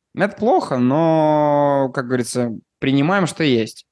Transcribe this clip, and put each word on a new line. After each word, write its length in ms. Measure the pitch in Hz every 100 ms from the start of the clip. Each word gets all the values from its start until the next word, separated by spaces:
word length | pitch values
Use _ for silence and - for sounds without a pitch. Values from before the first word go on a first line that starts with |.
| _ -
Это 200 | 208 -
плохо, 420 | 214 349 - 131
но, 1120 | 123 147 165 160 156 151 147 143 143 139 135
как 120 | 131 123
говорится, 460 | 127 117 123 120 110 _ -
принимаем, 460 | 135 139 151 202 160
что 180 | -
есть. 420 | 156 117 110 - -